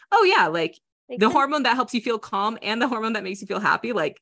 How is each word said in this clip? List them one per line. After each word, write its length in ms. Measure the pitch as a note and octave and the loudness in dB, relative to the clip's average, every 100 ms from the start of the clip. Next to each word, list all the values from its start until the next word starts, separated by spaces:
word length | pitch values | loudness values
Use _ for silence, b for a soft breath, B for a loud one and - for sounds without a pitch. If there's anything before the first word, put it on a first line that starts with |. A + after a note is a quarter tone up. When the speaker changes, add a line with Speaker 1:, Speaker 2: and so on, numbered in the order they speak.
| - | 0
Speaker 1:
"Oh 120 | G4+ | 4
yeah, 240 | F#4+ G4+ E3 | 4 4 2
like, 320 | E3 E3 - _ _ - | 0 -2 -6 _ _ -12
Speaker 2:
Makes 100 | B3 | 0
Speaker 1:
the 60 | A3 | 2
Speaker 2:
sense. 80 | |
Speaker 1:
hormone 300 | C#4 C#4 D4+ | 4 2 0
that 120 | B3 B3+ | 0 0
helps 180 | B3 | -2
you 60 | A#3+ | -4
feel 180 | B3 A3 | -2 -4
calm 400 | - G3 G#3 A3+ | -4 -2 -2 -4
and 200 | - A3+ | -4 -2
the 60 | B3+ | -2
hormone 260 | A#3 A3 | -2 -2
that 100 | G#3+ | -4
makes 180 | F#3+ G3 | -6 -10
you 40 | F#3+ | -8
feel 140 | G3 | -2
happy, 320 | G#3 E3+ A3+ | 0 0 -2
like, 280 | G#3+ D3+ - | -2 -4 -6